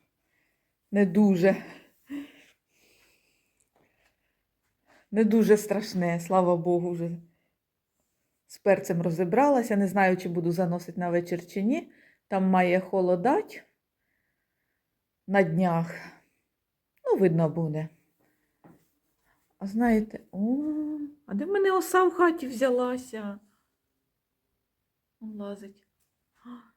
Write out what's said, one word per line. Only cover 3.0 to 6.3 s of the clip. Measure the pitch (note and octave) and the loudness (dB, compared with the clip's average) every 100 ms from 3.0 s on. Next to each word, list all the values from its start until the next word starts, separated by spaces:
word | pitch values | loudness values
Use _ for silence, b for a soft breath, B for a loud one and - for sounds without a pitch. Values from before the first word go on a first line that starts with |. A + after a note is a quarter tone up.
| _ _ _ _ _ _ _ _ _ _ _ _ _ _ _ _ _ _ b b b | _ _ _ _ _ _ _ _ _ _ _ _ _ _ _ _ _ _ b b b
не | G3+ | 0
дуже | G#3+ A3+ G3 G#3 | 4 4 6 4
страшне, | - G3+ G#3+ F#3 F3 E3+ | 2 -6 -4 -2 -2 -2
слава | E3+ | 0